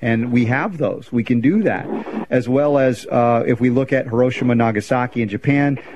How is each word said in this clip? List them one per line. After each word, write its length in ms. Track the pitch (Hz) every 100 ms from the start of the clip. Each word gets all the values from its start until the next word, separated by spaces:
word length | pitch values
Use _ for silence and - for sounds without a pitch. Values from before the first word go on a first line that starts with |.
and 300 | 120 113 123
we 140 | 120 113
have 320 | 127 196 175
those. 340 | 113 90 -
We 100 | 120
can 180 | 113 120
do 220 | 123 202
that. 240 | 180 92 - - - - -
As 200 | 127 120
well 300 | 131 147 143
as, 280 | 131 117 -
uh, 380 | 127 120 117 120
if 140 | 120
we 100 | 123
look 220 | 120 131
at 140 | 131 127
Hiroshima, 480 | 117 127 120 123
Nagasaki 680 | 120 113 107 - 127 123 120
in 60 | 113
Japan, 500 | 104 - 143 143 135 -